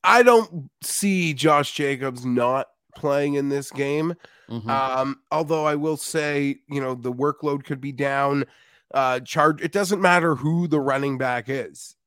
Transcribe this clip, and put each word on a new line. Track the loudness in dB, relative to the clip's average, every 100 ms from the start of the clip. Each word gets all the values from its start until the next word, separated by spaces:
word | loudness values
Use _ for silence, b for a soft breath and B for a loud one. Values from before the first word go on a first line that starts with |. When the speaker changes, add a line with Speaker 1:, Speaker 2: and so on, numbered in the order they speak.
Speaker 1:
I | 6 6
don't | 8 6 4 -8 -14 _
see | -8 -2 0 2 0
Josh | 2 4 4 2
Jacobs | -2 -2 -2 -6 -6 -2
not | 2 2 0 -4 _ _
playing | -6 -2 0 0
in | -2 -2
this | -4 -6
game. | -6 -2 -2 -2 -6 b b b
Speaker 2:
Mm-hmm. | -10 -4
Speaker 1:
Um, | -2 0 -2 -4 -6 _
although | -4 0 0 0
I |
will | 0 -2 -4
say, | -4 -4 -2 -2 -2 -4 _
you | -6
know, | -4
the | -6 -6
workload | -2 -2 -2 -4 -4
could | -6 -8
be | -8
down. | -4 -2 0 0 0 -4 b b b b
Uh, | 0 0 0
charge, | -2 0 2 0
it | -4
doesn't | -2 -2 2
matter | 4 4 4
who | 0 0 0 2
the | 0
running | 2 0 -2 -2
back | -2 -2 -4
is. | -6 -6 -12 -20 _